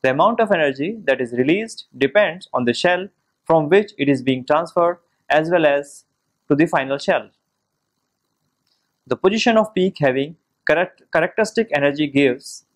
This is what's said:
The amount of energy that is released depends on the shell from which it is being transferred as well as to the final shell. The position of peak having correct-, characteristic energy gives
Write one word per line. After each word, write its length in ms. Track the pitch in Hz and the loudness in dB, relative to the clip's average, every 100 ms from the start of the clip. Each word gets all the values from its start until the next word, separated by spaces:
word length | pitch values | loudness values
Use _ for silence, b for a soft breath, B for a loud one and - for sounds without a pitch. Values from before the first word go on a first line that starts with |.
The 100 | 131 | 0
amount 280 | 135 190 233 | 2 2 2
of 120 | 220 | 0
energy 460 | 180 147 131 160 226 | 0 0 -2 -8 -6
that 180 | 160 131 | -2 -2
is 120 | 123 | -2
released 520 | 120 127 190 226 - - 127 | -2 0 0 -4 -14 -20 -4
depends 520 | 135 202 196 175 - | 0 2 0 -2 -8
on 120 | - 240 | -4 -2
the 80 | |
shell 360 | - 175 180 196 _ _ _ | 0 0 -2 -4 _ _ _
from 260 | - 160 151 | 0 0 4
which 220 | 190 214 - | 2 0 -4
it 120 | 143 | 0
is 120 | 135 | 0
being 240 | 123 127 127 | 0 -4 -2
transferred 540 | 147 170 - 170 175 _ _ _ | -2 -2 -2 -2 -2 _ _ _
as 220 | 147 160 | -2 2
well 140 | 175 151 | 2 2
as 400 | 143 143 - _ _ _ _ _ | 0 -4 -18 _ _ _ _ _
to 80 | 143 | 0
the 100 | 170 | 2
final 320 | 165 135 139 | 0 -4 -6
shell. 320 | - 156 104 _ _ _ _ _ _ _ _ _ _ _ _ _ _ _ _ _ _ | -2 -2 -4 _ _ _ _ _ _ _ _ _ _ _ _ _ _ _ _ _ _
The 100 | 127 | 0
position 420 | 190 220 240 220 | 0 2 2 2
of 160 | 214 - | 0 0
peak 220 | 185 - | -2 0
having 380 | 143 127 143 170 _ _ - | 0 0 -6 -10 _ _ 0
correct-, 380 | 156 185 _ _ | 0 0 _ _
characteristic 560 | 165 165 - 208 - 226 147 | -2 -2 -2 -2 -2 -2 0
energy 320 | 143 143 147 | 0 0 -2
gives 580 | 135 139 123 - - _ | 2 2 0 -10 -20 _